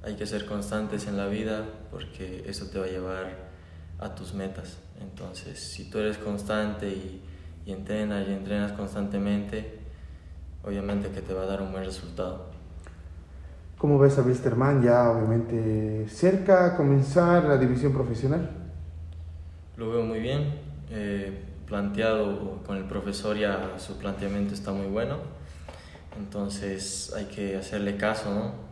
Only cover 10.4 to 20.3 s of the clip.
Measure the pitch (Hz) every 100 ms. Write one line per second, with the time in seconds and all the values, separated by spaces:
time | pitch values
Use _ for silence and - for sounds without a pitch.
10.4 | - - - 101 101 101 101 98 95 95
11.4 | 95 98 95 95 95 92 87 - 92 90
12.4 | - - - - - - - - - -
13.4 | - - - - 147 143 139 139 127 123
14.4 | 135 117 135 139 120 120 120 113 110 117
15.4 | 113 117 110 107 107 110 107 - 180 190
16.4 | 190 190 175 175 143 139 135 180 175 175
17.4 | 151 139 127 123 143 131 120 113 131 151
18.4 | - - - - - - - - - -
19.4 | - - - - 113 117 110 110 117